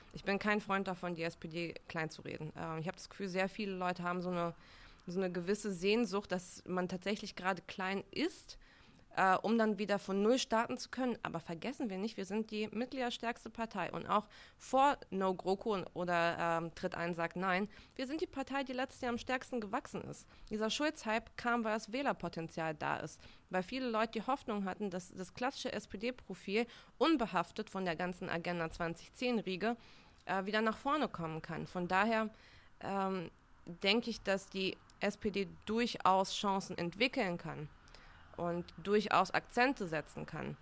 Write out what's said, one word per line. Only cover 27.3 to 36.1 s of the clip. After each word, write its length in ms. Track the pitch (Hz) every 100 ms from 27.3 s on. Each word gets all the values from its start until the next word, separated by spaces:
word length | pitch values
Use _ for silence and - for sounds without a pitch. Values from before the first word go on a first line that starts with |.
| 185 170 - 214
von 140 | 196 185
der 100 | 160
ganzen 340 | 180 180 180
Agenda 400 | 170 170 175 165
zwanzig 440 | - 170 165 -
zehn 260 | - 247 240
Riege, 380 | 185 185 208 240 - - - - -
äh, 200 | 190 190
wieder 160 | 214
nach 160 | 220 220
vorne 300 | 277 302 240
kommen 340 | - 165 160
kann. 240 | - 156 156
Von 220 | 185 175
daher, 420 | 185 214 226 214 214 - - - -
ähm, 500 | - 196 190 190 170 - - - -
denke 460 | 175 196 220 233
ich, 100 | 214
dass 260 | - 190 -
die 300 | 190 190 - - -
S 180 | 202 -
P 140 | 214
D 160 | 196 185 - -
durchaus 720 | 220 240 - -